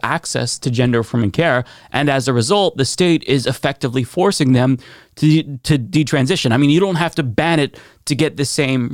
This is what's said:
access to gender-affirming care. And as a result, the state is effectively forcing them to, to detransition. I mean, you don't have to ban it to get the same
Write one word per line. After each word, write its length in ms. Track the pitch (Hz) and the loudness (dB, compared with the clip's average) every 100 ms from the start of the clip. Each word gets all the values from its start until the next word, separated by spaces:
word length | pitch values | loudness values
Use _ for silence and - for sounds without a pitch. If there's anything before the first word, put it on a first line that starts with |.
access 560 | 113 160 - 123 120 - | -4 -4 -4 -6 -6 -6
to 140 | 127 | -4
gender-affirming 580 | 120 123 117 113 120 104 | 0 2 0 0 -2 0
care. 340 | - 165 123 120 - - | 0 0 0 -4 -12 -8
And 180 | 135 147 | -2 0
as 180 | 135 135 | 0 0
a 60 | |
result, 440 | 120 113 208 185 135 | 0 2 2 0 0
the 80 | 127 | -2
state 380 | - 180 160 - | 0 2 0 0
is 200 | 135 123 | -2 -2
effectively 580 | - 143 - 127 131 | -4 -4 -4 -4 -4
forcing 500 | 120 170 196 190 131 | -4 0 0 2 2
them 260 | 127 131 127 - - _ - | 4 2 0 -6 -20 _ 0
to, 260 | 156 160 147 135 | 2 2 0 -6
to 200 | - 143 | -2 -2
detransition. 760 | 101 151 139 147 131 185 123 | 0 -2 0 0 0 0 0
I 60 | 123 | 2
mean, 140 | 143 | 4
you 80 | 160 | 4
don't 160 | 196 175 | 2 0
have 180 | 170 - | -2 -4
to 60 | |
ban 380 | 131 107 165 160 | -4 -2 0 0
it 200 | 135 - - _ - | -2 -6 -20 _ -6
to 100 | 139 | -2
get 220 | 156 - | -2 -2
the 80 | 139 | -4
same 440 | - 135 131 120 | -2 0 -2 -2